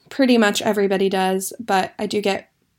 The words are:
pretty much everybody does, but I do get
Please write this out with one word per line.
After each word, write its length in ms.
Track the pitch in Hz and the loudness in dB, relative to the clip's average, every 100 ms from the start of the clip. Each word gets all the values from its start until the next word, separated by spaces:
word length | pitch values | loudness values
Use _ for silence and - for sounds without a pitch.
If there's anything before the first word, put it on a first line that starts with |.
| - | -12
pretty 280 | - 262 240 | 0 4 4
much 240 | 208 208 | 4 2
everybody 460 | - 208 196 190 196 | -2 0 0 0 0
does, 460 | 190 190 190 190 - | 0 0 -2 -6 -10
but 360 | 226 196 180 - | -2 0 -2 -4
I 80 | 214 | -4
do 140 | 208 | -2
get 320 | 202 190 - _ _ | -2 -4 -8 _ _